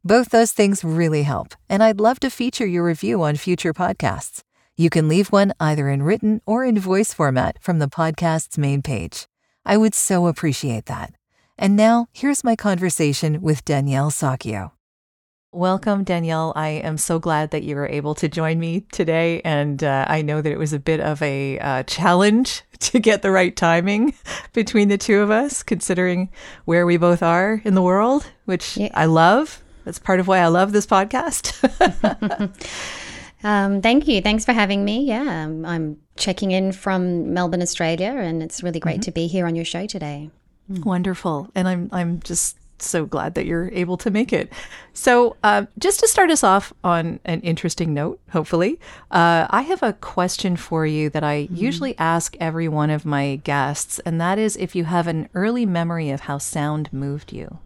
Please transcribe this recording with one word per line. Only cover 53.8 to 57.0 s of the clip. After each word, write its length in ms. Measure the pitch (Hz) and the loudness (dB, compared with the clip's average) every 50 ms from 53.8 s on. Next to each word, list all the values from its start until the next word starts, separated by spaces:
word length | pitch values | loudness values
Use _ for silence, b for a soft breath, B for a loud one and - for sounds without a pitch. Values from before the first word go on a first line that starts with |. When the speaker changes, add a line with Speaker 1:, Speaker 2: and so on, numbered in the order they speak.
| - - - - - | -8 -8 -10 -8 -6
Speaker 1:
and 120 | 175 165 165 | -4 -2 -2
that 200 | 170 180 190 214 | 0 0 0 0
is 160 | 220 214 208 | 0 -2 -2
if 180 | - 190 175 - | -4 -8 -4 -4
you 100 | 180 170 | -4 -4
have 200 | 156 180 170 170 | 0 0 0 0
an 240 | 170 160 160 - - - | 0 -2 -4 -6 -6 -4
early 320 | 180 190 220 240 247 240 | -2 -2 -2 0 0 -2
memory 420 | 196 180 170 170 170 170 165 160 147 | 0 0 -2 -2 -2 -4 -4 -4 -4
of 120 | 135 139 | -6 -6
how 180 | - - 143 143 | -6 -8 -8 -6
sound 520 | - - - 160 143 147 151 151 151 143 | -6 -6 -4 -4 -2 -2 -2 -4 -6 -6
moved 400 | - 135 | -6 -6